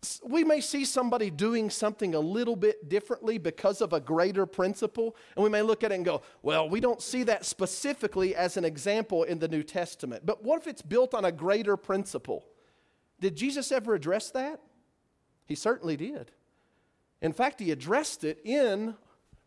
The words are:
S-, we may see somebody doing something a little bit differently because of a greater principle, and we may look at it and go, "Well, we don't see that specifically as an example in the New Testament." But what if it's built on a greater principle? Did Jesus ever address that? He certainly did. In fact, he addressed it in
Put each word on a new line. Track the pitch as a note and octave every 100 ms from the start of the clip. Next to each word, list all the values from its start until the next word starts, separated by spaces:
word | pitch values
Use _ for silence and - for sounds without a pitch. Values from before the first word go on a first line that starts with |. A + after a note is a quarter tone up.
S-, | - -
we | C4 D4
may | D#4+ D4+
see | - C#4+
somebody | C4+ - B3 A#3+ G#3
doing | D3+ G#3 A#3 G#3+
something | - G#3+ G#3+ G3
a | D#3+
little | D#3 G#3 A#3+
bit | A3+ G#3 G#3+ D3+
differently | F#3+ G#3 A#3+ A3 A3+
because | E3 - G3 G3+
of | F#3
a | D#3+
greater | B2+ D#3+ F3+ F#3+
principle, | F#3 - F#3 G3+ G#3+ - A3+ A3+ -
and | -
we | G#3
may | G#3
look | A3 A3
at | A3+
it |
and | F#3+
go, | F3 D3+ - -
"Well, | - D#3 D#3
we | G3+
don't | B3 A#3
see | - B3+
that | A#3+ G#3 -
specifically | - F#3 - C#4 C#4+ G#3 F#3+ F#3+ -
as | F3+ F#3+
an |
example | E3+ D3+ D#3+ G#3+ A3 F3
in | E3 E3
the | D#3
New | D#3
Testament." | D3+ F#3+ F3 - C3+ A#2 D#3+
But | G#3+
what | A3 D#4+
if | E4
it's | C4
built | D#3 G#3+ B3+
on | B3
a | F#3+
greater | E3 E3+ G3+ G#3 G3
principle? | - G3 G3 C3 - G2 - _ _ _ _ _ _ _
Did | F#3+ D3+
Jesus | B3 C#4 C4
ever | B3+ A3
address | G#3 D3 G3 -
that? | C4 C4+ D#4 _ _ _ _ _ _ _ _ _
He |
certainly | D3+ G#3+ A#3 E3+ D3+
did. | F3 D4 A#2+ _ _ _ _ _ _ _ _ _
In | E3
fact, | D#3 B3+ -
he | F#3
addressed | D3 C3+ A#3 D4+ -
it | D3+ -
in | G#3+ C#4 B3+ G3 A3 A3 _ _ _ -